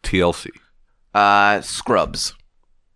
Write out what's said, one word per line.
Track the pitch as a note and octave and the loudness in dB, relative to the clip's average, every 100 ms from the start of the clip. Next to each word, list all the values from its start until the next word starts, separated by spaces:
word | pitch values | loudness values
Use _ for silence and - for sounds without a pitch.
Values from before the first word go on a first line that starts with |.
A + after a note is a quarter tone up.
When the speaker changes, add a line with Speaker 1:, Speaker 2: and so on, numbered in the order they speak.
Speaker 1:
T | - F#2+ | -4 0
L | F2 | 0
C. | - - - _ _ _ _ _ G#2 | -2 -12 -20 _ _ _ _ _ 2
Speaker 2:
Uh, | G2+ G2+ G2+ G#2 | 4 4 4 0
Scrubs. | - - - G#2 D#2 D#2 - - _ _ _ _ _ | -4 -10 -2 -2 -2 -6 -10 -12 _ _ _ _ _